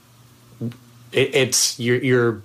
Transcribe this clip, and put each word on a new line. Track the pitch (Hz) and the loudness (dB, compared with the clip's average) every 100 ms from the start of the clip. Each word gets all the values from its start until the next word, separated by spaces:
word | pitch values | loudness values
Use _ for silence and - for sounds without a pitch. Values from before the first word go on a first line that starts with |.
| _ _ - _ - - | _ _ -20 _ -20 -12
it, | 117 - - - - - 135 - | -12 -12 -20 -20 -6 -2 0 2
it's, | 127 - - - | 0 0 -2 -2
you're, | 120 123 | -2 0
you're, | 135 127 117 104 | 2 2 2 -2